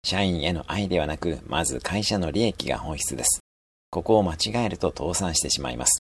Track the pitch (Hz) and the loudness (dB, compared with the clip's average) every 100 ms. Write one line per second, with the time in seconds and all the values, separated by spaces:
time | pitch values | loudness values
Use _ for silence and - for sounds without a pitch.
0 | - 92 95 87 76 85 - 80 98 90 | -2 0 2 2 0 -2 -2 -2 0 0
1 | 76 78 85 78 - 76 78 64 - 95 | 0 -2 -2 -4 -2 -2 0 -2 -4 -2
2 | 104 104 82 85 113 - - 67 80 73 | 0 0 0 2 0 0 -4 -2 -4 -4
3 | - 64 - - _ _ _ _ _ 87 | -4 0 0 0 _ _ _ _ _ -6
4 | 82 110 92 80 107 113 113 92 90 - | 4 6 6 0 -2 0 -2 0 -2 0
5 | 73 87 95 80 - - 65 62 64 - | -2 0 0 0 0 -2 -2 -2 0 0